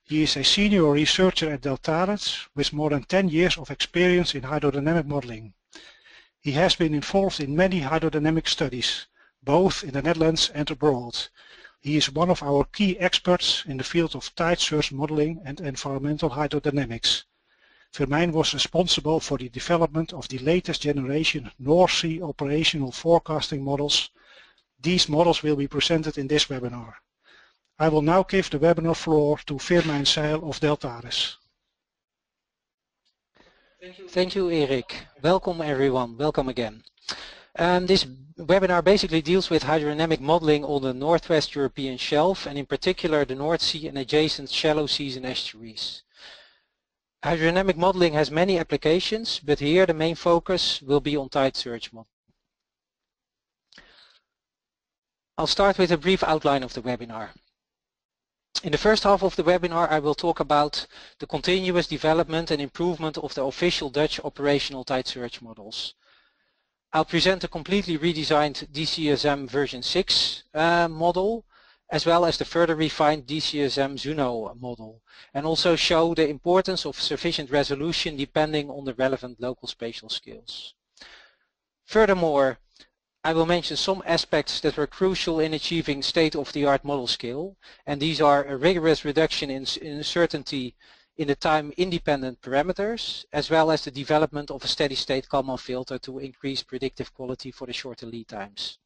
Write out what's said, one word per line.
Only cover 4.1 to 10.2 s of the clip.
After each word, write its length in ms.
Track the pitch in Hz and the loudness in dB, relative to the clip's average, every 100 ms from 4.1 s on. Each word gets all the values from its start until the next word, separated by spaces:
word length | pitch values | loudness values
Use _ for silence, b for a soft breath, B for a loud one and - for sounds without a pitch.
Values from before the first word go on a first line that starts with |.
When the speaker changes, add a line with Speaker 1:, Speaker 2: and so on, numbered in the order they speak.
| 180 170 | 4 2
Speaker 1:
in 100 | 139 | -4
hydrodynamic 600 | 131 151 147 139 143 170 143 | -4 0 0 2 2 0 0
modeling. 480 | 143 127 113 110 _ _ B B B B B B _ | -4 -4 -12 -14 _ _ B B B B B B _
He 140 | 147 | -4
has 240 | 139 180 - | 2 2 4
been 160 | 165 | 2
involved 480 | 151 - 196 196 - | 0 0 0 0 -2
in 120 | 139 | -2
many 280 | 151 190 180 | 2 2 2
hydrodynamic 640 | 135 160 160 151 151 160 - | 0 0 0 0 2 2 0
studies, 600 | - 143 123 - - - b b b | -2 -2 -2 -4 -4 -10 b b b
both 400 | - 156 185 - | 2 4 4 0
in 80 | 165 | -6
the 100 | 139 | -2
Netherlands 480 | 143 160 | -2 2